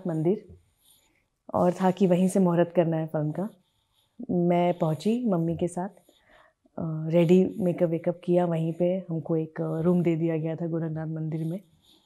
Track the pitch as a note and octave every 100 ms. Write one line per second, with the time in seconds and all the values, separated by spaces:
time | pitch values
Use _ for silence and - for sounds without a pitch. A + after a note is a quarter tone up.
0 | F#3 D#3+ E3 G#3+ - - _ _ _ _
1 | _ _ _ _ - - F3+ F3+ F#3 F3+
2 | F#3+ F3+ F#3 G3 F3+ E3+ E3+ - E3 D#3+
3 | D#3+ D#3 D3+ E3 G#3 - _ _ _ _
4 | _ - - F3+ F3 F3 F3 F3 D#3+ D#3
5 | G#3 A#3+ A#3+ E3+ E3 D#3+ F3 F3+ G3 -
6 | _ _ _ _ _ _ _ - D#3+ D#3
7 | D#3+ F3 E3 F#3 F#3 - F3+ E3+ E3+ E3
8 | F3 E3+ - F3 F3 D#3+ D#3+ E3 F3 F#3
9 | F3 E3 - E3 D#3+ - D#3+ D#3+ E3+ F3+
10 | E3+ E3 E3 D#3+ D#3+ D#3+ E3+ E3 E3 D#3
11 | D#3+ D#3+ D#3+ D#3+ E3 F#3+ - _ _ _